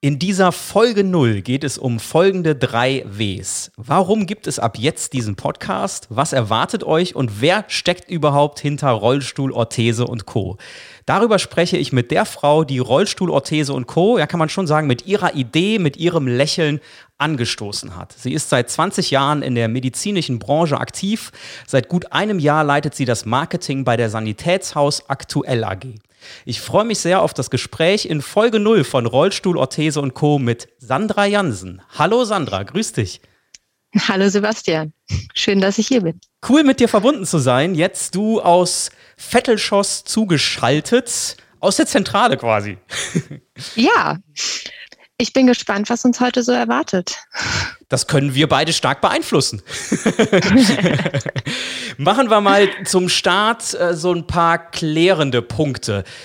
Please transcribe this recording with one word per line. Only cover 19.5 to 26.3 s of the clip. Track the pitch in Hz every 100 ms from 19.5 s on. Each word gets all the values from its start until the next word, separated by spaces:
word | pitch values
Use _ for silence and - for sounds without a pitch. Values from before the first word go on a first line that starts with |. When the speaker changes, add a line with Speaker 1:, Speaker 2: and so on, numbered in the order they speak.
| 120
Speaker 1:
der | 113
medizinischen | 120 127 - - 202 151 120
Branche | - 147 165 135
aktiv. | 123 - 196 220 - - - - -
Seit | 135 120
gut | 175 -
einem | 143 208 202
Jahr | 147 147
leitet | 151 143 147
sie | - 127
das | 113 113
Marketing | 120 165 170 - 135 131
bei | 117
der | 117
Sanitätshaus | 110 110 104 - 185 - - 143 143 _
Aktuell | 139 - - - 123
A | 107
G. | 95 131 107 _ _ -